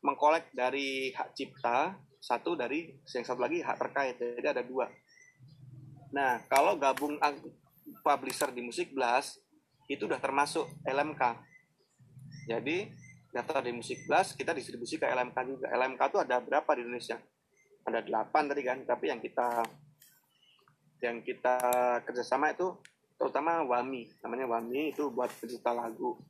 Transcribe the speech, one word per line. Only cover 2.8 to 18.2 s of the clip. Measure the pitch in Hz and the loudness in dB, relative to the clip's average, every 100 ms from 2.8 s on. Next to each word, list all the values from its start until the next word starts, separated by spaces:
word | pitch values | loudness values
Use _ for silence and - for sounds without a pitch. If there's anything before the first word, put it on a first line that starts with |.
| 160 - - 127 | -6 -14 -8 -6
yang | |
satu | 117 123 | -4 -2
lagi | 120 170 | 0 0
hak | 131 - | -2 -2
terkait. | 123 143 135 123 | -2 0 -2 -2
Jadi | 120 120 147 | -6 -2 -2
ada | 131 | -2
dua. | 127 131 117 - _ _ - _ - - - - - - - | -2 -2 -4 -6 _ _ -20 _ -20 -20 -20 -20 -20 -20 -6
Nah, | 139 135 117 | 0 2 2
kalau | - 135 160 190 | 4 4 4 4
gabung | 139 131 147 147 | 2 2 -2 0
ag-, | 147 143 - - _ _ - - | 0 0 -12 -20 _ _ -20 -2
publisher | 156 139 131 - 143 | 2 2 2 -2 -2
di | 123 | -2
Musik | 120 117 175 | -6 -4 -4
Blast, | 135 123 123 135 - _ _ _ _ _ | 0 2 2 0 -12 _ _ _ _ _
itu | 139 | -4
udah | 104 - | -2 0
termasuk | 139 139 147 165 147 - | 0 2 2 0 -4 -6
L | - 135 | -2 0
M | 147 143 | 0 2
K. | 127 117 - - _ _ _ _ - - - - - | 0 0 -12 -20 _ _ _ _ -20 -20 -18 -16 -4
Jadi, | 113 120 170 208 - - - _ | -4 -2 -4 -4 -12 -20 -20 _
daftar | 120 - 151 | -6 -2 -2
di | 120 | -2
Musik | 120 113 120 - | -6 -6 -8 2
Blast, | 156 196 | 4 4
kita | - 131 165 | 0 -2 -2
distribusi | - 117 117 160 | -4 -10 -6 -2
ke | |
L | 135 127 | 0 0
M | 123 120 | 0 -2
K | |
juga. | 127 135 131 | -4 -4 -2
L | 120 | 2
M | 127 131 | 0 2
K | 143 | 2
itu | 202 | 2
ada | 143 123 | 2 0
berapa | 117 139 - | 2 0 2
di | 139 | 0
Indonesia? | 120 123 - 113 - _ _ _ _ _ | 0 -8 -6 -8 -10 _ _ _ _ _
Ada | - 113 | -4 -4
delapan | - 110 | 0 -2